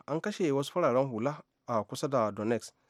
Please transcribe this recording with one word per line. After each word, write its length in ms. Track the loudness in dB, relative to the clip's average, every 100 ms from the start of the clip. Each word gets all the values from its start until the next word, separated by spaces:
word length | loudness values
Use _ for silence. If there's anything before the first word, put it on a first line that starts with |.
| -6
an 140 | -4
kashe 320 | -4 -2 0
wasu 200 | 2 0
fararen 360 | 2 4 4 2
hula 320 | 0 -4 -4 -12 _ -4
a 160 | -2
kusa 220 | -2 -4 0
da 240 | 2 2
Donetsk, 420 | 0 0 -2 -4 _ _